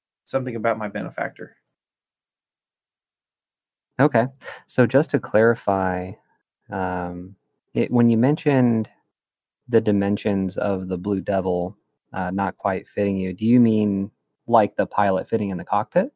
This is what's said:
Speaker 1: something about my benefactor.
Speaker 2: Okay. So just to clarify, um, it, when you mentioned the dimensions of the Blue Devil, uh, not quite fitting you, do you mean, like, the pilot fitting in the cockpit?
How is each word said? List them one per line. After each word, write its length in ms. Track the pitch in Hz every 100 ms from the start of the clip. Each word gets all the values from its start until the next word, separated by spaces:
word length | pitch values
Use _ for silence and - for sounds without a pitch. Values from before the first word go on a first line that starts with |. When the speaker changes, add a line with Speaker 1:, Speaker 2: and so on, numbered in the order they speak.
| _ _
Speaker 1:
something 320 | - 135 127 113
about 220 | 113 110
my 100 | 104
benefactor. 680 | 104 113 113 107 - - _ _ _ _ _ _ _ _ _ _ _ _ _ _ _ _ _ _ _ _ _ _ _ _ -
Speaker 2:
Okay. 280 | 147 120 127 - - - -
So 200 | - 120
just 240 | 135 156
to 100 | 131
clarify, 920 | - 104 113 117 - 98 95 92 92 - _ _ _ _ -
um, 680 | 98 92 92 87 87 92 101 _ _ _
it, 160 | 120 117
when 180 | 120 117
you 80 | 113
mentioned 720 | 127 160 147 139 123 113 110 _ _ _ _ _ _ _ -
the 120 | 117
dimensions 760 | 107 101 98 101 104 98 95 90
of 320 | 101 98 92
the 80 | 90
Blue 240 | 95 98
Devil, 560 | 87 98 92 90 90 - _ _ _
uh, 180 | 98 90
not 260 | 95 98 -
quite 320 | 101 95 -
fitting 300 | - 101 98
you, 140 | 92
do 120 | 90
you 160 | 110 123
mean, 500 | 117 107 104 98 98 - _ _ -
like, 300 | 117 104 -
the 100 | 95
pilot 420 | - 101 95 90
fitting 220 | 110 101
in 80 | 90
the 60 |
cockpit? 480 | 85 104 110 175 254